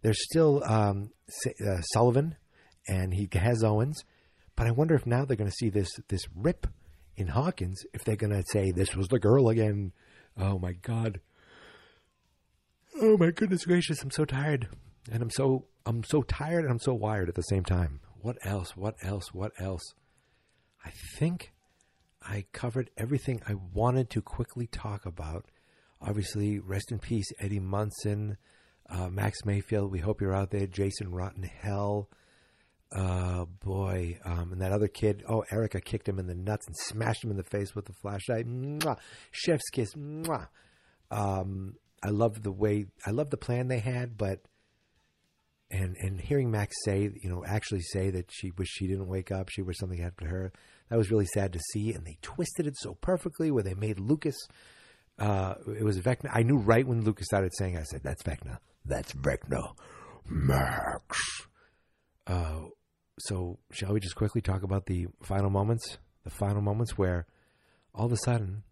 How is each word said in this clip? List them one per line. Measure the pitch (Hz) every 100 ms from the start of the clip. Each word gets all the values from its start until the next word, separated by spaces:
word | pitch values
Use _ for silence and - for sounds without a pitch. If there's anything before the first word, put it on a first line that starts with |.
There's | 110 107
still, | - 160 160 143
um, | 123 110 104 98 104 - -
Sa-, | - - - 101
uh, | 92 87
Sullivan, | 107 120 123 156 160 _ _ _ _ -
and | 95 92
he | 95 101
has | 92 104 120
Owens. | 110 107 127 156 - _ _ _ - -
But | 117
I |
wonder | 117 160
if | 151 117
now | 117
they're | 135 117
gonna | 101
see | - 117
this, | 101 92 - -
this | 95 -
rip | 80 123 180 - - - - - -
in | 92
Hawkins, | 71 160 - 90 98 -
if | -
they're | - 107
gonna | 107 101 92
say, | 107 95
"This | 87 95
was | - 95
the | 123
girl | 107 131 120
again." | 117 107 101 98 - _ - - -
Oh, | 95 98
my | 90
God. | 90 - 113 113 90 _ _ _ - - - - _ _ _ _ _ _ _ _ _ _ 320
Oh, | 220 214
my | 170
goodness | 170 208 180
gracious. | 170 175 170 156
I'm | 135
so | -
tired. | 156 131 147 139 117 - - - -
And | 113
I'm | 117
so, | - 135 131 - _
I'm | - 117
so | 110 151
tired | 127 - 151 170
and | 151
I'm | 117
so | -
wired | 120 107 107 90
at |
the | 87
same | 87 98
time. | 87 90 85 69 - -
What | 110 120
else? | 95 98 85 -
What | 101 110
else? | 90 101 -
What | - 104 -
else? | 92 90 - - _ _ _ _ _ _ _ _
I | - - - -
think | 160 175 - _ _ _ _ _ _ _
I | - 104 98
covered | - 123 123 117 -
everything | 117 139 - 120 -
I |
wanted | 101 92 92 117 127 120
to | 110
quickly | - - 117 - 120
talk | - 107 101 95
about. | 87 78 80 - _ _ _ _ _
Obviously, | - 104 98 104 104 104
rest | 92 98 -
in | 110
peace, | - 117 98 -
Eddie | 101 101
Munson, | 95 98 107 - 104 104 104 101 _ _ _ _ -
uh, | 92 90
Max | 95 104 -
Mayfield. | 104 101 - 107 101
We | 95
hope | 92 107
you're | 98 95
out | 95
there. | 101 98
Jason | 92 98 - 98
Rotten | 90 92 95
Hell. | 92 - 107 98 101 104 98 _ _ _ _ _ _ _ _
Uh, | - 95 92 90 90
boy, | 87 90 95 95 95 92 85 85
um, | - 85 87
and | 92
that | 92
other | 101 104
kid, | - 107 101 -
oh, | 110 -
Erica | 104 110 95
kicked | - - -
him | 95
in | 90
the |
nuts | 87 95 107 -
and |
smashed | 80 - 110 113 113
him | 117
in | 98
the |
face | 90 104 101
with | 110
the | 101
flashlight. | 95 101 101 98 117 117
Mwah! | 127 135 147 151 127 - - -
Chef's | - - 156 -
kiss. | - 113
Mwah! | - 143 151 165 143 78 _ _ _ _ _ _
Um, | 107 101 95 95 95 95 - _ _
I | 104
love | 104 113 107
the | 107
way, | 95 107 104 98 _
I | -
love | 110 151
the | 113
plan | - 120 127
they | 127
had, | 107 123 123 107
but, | 101 95 _ _ _ _ _ _ _ _ _ _ _ _ _
and, | 95 90 92
and | 95 95
hearing | - 143 127
Max | 107 101 -
say, | - 98 104 101
you | 92
know, | 90
actually | 85 104 - 101
say | 87 98 95
that | 92 90
she | - 95 90
wished | 92
she | - 92
didn't | 95 92
wake | 95 92
up, | 95 92
she | -
wished | 92 87
something | 95 90
happened | 87 87 80
to |
her, | 92 92 - - - _
that | 117
was | 101
really | 110 98
sad | 104 98
to | 87 -
see, | 107 107
and | 107 80
they | 78
twisted | - - 170 - 151
it | 135
so | -
perfectly | 92 - 185 175 - 160
where | 135
they | 95
made | 95 107 98
Lucas, | 98 151 151 135 - - - - - - _ -
uh, | 104 98 92 95 - 104
it |
was | 107 95
Vecna. | 90 127 139
I | 117
knew | 113 139
right | 104 113 131
when | 117
Lucas | 110 104 -
started | 101 95 -
saying, | 95 90
I |
said, | 78 69
"That's | 69 76
Vecna. | - 76 - 57 _ _
That's | - 71 76
Vecna. | 69 67 67 - 64 - - - - - - -
Max." | 73 69 65 65 64 - - - - - - - _ _ _ _ _ _ _ -
Uh, | 90 80 78 78 - _ _ _ -
so | - 95 90 90 _
shall | - 98
we | 104
just | 95
quickly | - 104 113
talk | 101 95
about | 95 98 92
the | 90 87 -
final | - 98 98
moments? | 98 104 113 - - - _
The | -
final | - 101 101
moments | 101 104 117 -
where | 92 87 87 _ _ _ _ _ _
all | - 117
of |
a | 117
sudden | - 117 98 101 -